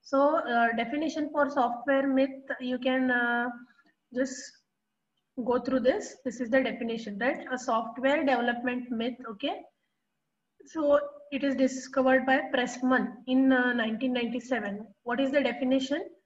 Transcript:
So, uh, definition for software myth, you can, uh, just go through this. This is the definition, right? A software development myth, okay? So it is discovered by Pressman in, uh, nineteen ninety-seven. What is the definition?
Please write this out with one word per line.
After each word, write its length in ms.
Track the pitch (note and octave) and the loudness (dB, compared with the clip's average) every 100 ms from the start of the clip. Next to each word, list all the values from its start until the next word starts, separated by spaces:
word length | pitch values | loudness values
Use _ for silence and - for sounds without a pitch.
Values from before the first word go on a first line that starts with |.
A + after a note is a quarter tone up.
| - | 0
So, 80 | C4+ C#4+ D#4+ C#4 | 4 4 2 0
uh, 140 | A#3 A#3 A3 | 2 2 2
definition 420 | A#3 D4 D#4 D#4+ D4 | -2 -2 -2 -2 -4
for 100 | D4 C#4 C#4 | 0 0 2
software 460 | A#3 A#3+ - C4+ C#4 C4 | 0 0 0 2 4 2
myth, 220 | C4+ - - C4 B3+ | 2 0 -12 -8 -4
you 80 | B3+ B3+ | -2 0
can, 160 | C4 B3+ | 0 2
uh, 360 | B3 A#3+ A#3+ B3 A#3+ - _ _ _ _ A#3+ | 2 2 0 -2 -6 -16 _ _ _ _ -4
just 200 | C4 - - - _ _ _ _ _ _ _ - A#3+ | -4 -4 -16 -20 _ _ _ _ _ _ _ -8 -2
go 80 | B3 | -2
through 240 | B3 C4 B3+ | 0 2 2
this. 260 | G4 - - | 0 -4 -10
This 160 | C4 - | -10 -6
is 100 | A#3+ | 0
the 80 | C4 A#3+ | 2 2
definition, 480 | A3 A#3 A3+ G#3+ G3+ A#3+ | -4 -6 -6 -8 -4 -2
right? 160 | E4 - B3+ | -2 -6 -6
A 20 | - | -2
software 500 | A3+ A3+ - C4 D4 C#4 | -2 -2 -2 0 2 2
development 580 | B3 A#3+ A#3 B3 B3 B3 | 2 0 -2 -4 -4 -6
myth, 300 | A3+ A#3 B3 A3+ | -4 -4 -6 -14
okay? 220 | G3+ C#4+ G4 - _ _ _ _ _ _ _ _ _ - | -8 -6 -6 -10 _ _ _ _ _ _ _ _ _ -12
So 80 | D#4+ D4 C#4+ C#4+ - - C#4 | -2 4 4 2 -12 -8 -2
it 80 | |
is 100 | C#4+ C4 C4 | -2 2 0
discovered 580 | - - - C4 C4 C4 | 0 -6 0 4 4 4
by 60 | C4 D#4 | 2 2
Pressman 520 | C4+ B3 - B3+ B3+ G3+ - - | -2 -2 -2 0 2 0 -8 0
in, 140 | C4 C4+ | 4 6
uh, 200 | B3+ B3 A#3+ | 4 4 0
nineteen 280 | A3+ A3 B3+ B3 | -2 -2 -2 -2
ninety-seven. 540 | A#3 A#3+ - A#3+ G#3 G3+ - _ A#3+ | -2 -6 -4 -4 -4 -8 -12 _ -6
What 120 | A#3+ | -2
is 60 | C4+ C#4+ | 2 2
the 60 | B3 | 2
definition? 500 | A#3 B3+ C4+ C4 D4+ G4+ - | 0 0 0 0 -4 -6 -14